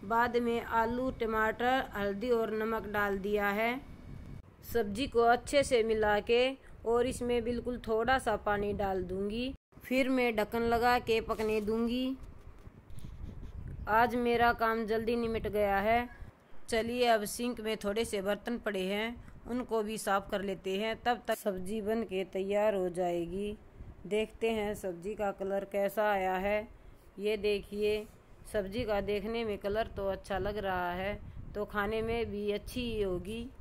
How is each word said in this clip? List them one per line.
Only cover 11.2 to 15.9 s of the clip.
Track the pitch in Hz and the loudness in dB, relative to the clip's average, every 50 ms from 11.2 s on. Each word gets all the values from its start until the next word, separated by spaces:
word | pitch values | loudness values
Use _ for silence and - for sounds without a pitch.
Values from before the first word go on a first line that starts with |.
पकने | 226 - 226 - 220 214 214 220 | 2 0 -2 0 0 0 2 0
दूंगी। | 208 202 220 226 233 233 240 254 254 262 269 262 - - - - - - - - - - - - - - - - - - - - - - - - - - - - - - - - - - | 2 0 0 2 2 0 0 0 0 -2 -4 -6 -8 -14 -14 -16 -16 -16 -18 -16 -18 -18 -20 -20 -14 -10 -8 -8 -8 -8 -10 -10 -10 -10 -10 -10 -12 -10 -10 -10 -10 -10 -10 -8 -4 2
आज | 208 220 240 240 220 | 4 4 4 4 4
मेरा | 247 240 240 240 233 240 240 | 0 2 2 4 6 4 4
काम | 233 233 233 226 226 226 226 | 4 4 2 2 2 0 0
जल्दी | 202 220 226 226 214 240 | 0 0 0 2 0 0
निमट | 240 233 226 226 220 214 | 0 0 0 -2 -2 -2
गया | 214 196 208 208 202 196 196 | 0 2 2 2 4 4 2
है। | 196 220 | 4 4